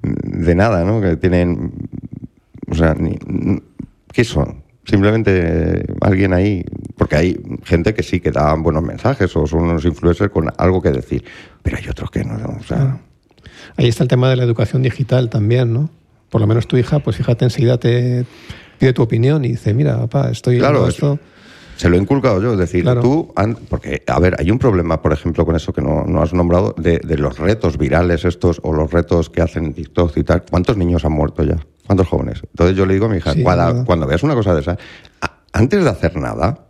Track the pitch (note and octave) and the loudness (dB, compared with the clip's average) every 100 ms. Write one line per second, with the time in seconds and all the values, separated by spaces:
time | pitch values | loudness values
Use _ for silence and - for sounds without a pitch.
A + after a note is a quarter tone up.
0 | - - - G1+ E2+ F2 A2 F#2+ F2 A2 | -4 -6 -6 -4 0 2 2 2 0 0
1 | F#2+ D#2+ F#2 F2 F2 F2 - - - - | 0 0 2 2 0 -2 -6 -8 -12 -12
2 | - - - _ _ - - D#2 D#2+ D#2 | -14 -16 -18 _ _ -18 -6 0 0 0
3 | E2 - - F#2 E2 G2+ - _ - _ | -2 -4 -6 -4 -2 -2 -4 _ -18 _
4 | _ - A#2 - - - - _ - G2+ | _ -2 0 0 -2 -6 -20 _ -2 2
5 | G2+ A2 G2+ F#2+ E2+ E2 E2 F2 - - | 2 2 2 2 2 0 0 -2 -4 -2
6 | - F#2+ F#2+ F2+ G2 F#2+ - - - - | 0 2 2 2 2 -2 -6 -10 -14 -4
7 | - D2+ F2+ - - - - E2 E2+ G#2+ | 0 2 0 -2 -8 -12 0 0 2 -2
8 | - F#2 D#2+ C#2+ D2+ D#2 D#2+ D#2 E2+ - | -4 -2 -2 0 0 2 0 -2 -4 -2
9 | A#2+ C3+ F#2 D#2+ D2+ E2 E2+ E2+ D2+ D2 | -2 0 -2 0 0 0 0 0 -2 0
10 | F2 E2+ G2+ - D#2 - F2+ F#2 E2+ C2 | 0 0 0 0 -2 0 0 2 0 -2
11 | - B1 - - - _ - - - - | -4 -8 -8 -20 -20 _ -6 -6 -8 -10
12 | - - - A2 A2 - - C3+ C#3 C3+ | -6 -6 -6 -6 -8 -10 -6 -2 0 -2
13 | - _ _ _ - - - - A#2+ A2+ | -10 _ _ _ -20 -20 -14 0 0 2
14 | B2 B2+ B2+ B2+ A#2+ A2+ A2 B2+ B2+ - | 0 2 2 2 0 0 0 0 -2 -2
15 | B2 B2+ A#2+ A2 G#2 A#2+ A#2+ A#2 D#3 - | 0 0 0 0 2 2 2 0 -2 -6
16 | _ _ _ G2+ G#2+ A#2 A2 B2+ A#2 D3 | _ _ _ 0 2 0 2 0 2 0
17 | C3+ - - A#2+ B2 - A#2+ B2 A#2+ A#2+ | -2 -4 -2 0 0 0 0 2 2 0
18 | B2 B2 B2 - - - - _ C3+ B2+ | 0 -2 -4 -10 -20 -20 -20 _ 0 2
19 | A#2 A2+ B2 D#3 B2 A#2+ - A2 D3 A#2 | 0 2 2 2 0 -2 0 0 0 0
20 | A#2 C#3 B2+ A#2+ - B2 B2+ D3 - - | -2 -2 -2 -2 0 2 4 4 2 0
21 | C#3+ C#3+ - - - - - - F2+ F2 | 0 -2 -6 -20 -20 -20 -20 -2 2 2
22 | G2 C#3 B2+ F#2+ A#2 G#2 F2 - A#2 B2 | 4 2 2 2 0 0 0 0 2 2
23 | A#2+ D3+ - - G#2 A#2 - - - C#2 | 2 2 -2 -2 -2 -2 -6 -8 -6 -8
24 | - B1+ F2+ - D#2+ A#2+ B2+ F#2 E2 D#2+ | -2 2 2 2 0 2 2 2 0 0
25 | D2+ D2 F2 E2 D#2+ D#2+ - - C#2+ D2+ | 0 -2 -2 0 0 0 -2 -4 -2 -2
26 | - D#2+ E2 F2+ F2 F2 G#2 - E2 E2 | 0 0 0 0 2 2 0 -2 0 0
27 | - D#2+ C#2 C2+ E2 A2+ F2+ D2 D2+ D#2+ | 0 -2 -2 -2 -2 0 -2 -2 0 2
28 | F2+ E2+ F2+ E2+ A2+ E2 - D#2 D#2 E2+ | 2 0 -2 0 0 0 -2 -2 0 0
29 | E2 F2 E2 - E2+ - D#2+ D2+ D2 - | 0 0 0 -2 -2 -2 -6 -6 -8 -2
30 | E2+ - - D#2+ - F2 F2+ G#2+ F2 F2 | 0 0 0 0 0 -2 0 0 0 0
31 | D#2+ D#2 D2 - D2 E2 - _ - F#2+ | 0 0 -2 -2 -2 -2 -6 _ -2 0
32 | F2+ E2 - D2+ - - F2+ F#2+ F#2+ F#2+ | 2 0 -4 -8 -14 0 2 2 2 2
33 | A2 F#2+ E2 D#2+ F2+ F2 E2+ A#2+ B2 F2 | 0 -2 -2 0 2 2 2 0 0 0
34 | C2+ D#2 D3 C3+ G2 E2 D2+ F2+ - - | 0 0 0 0 2 0 0 -6 -8 -20
35 | - _ - _ _ - A#2+ G3+ D#3+ F#2 | -20 _ -12 _ _ 0 2 4 2 0
36 | E2 E2 B1+ A1 F2 D3+ | -2 -2 -6 -2 -2 -2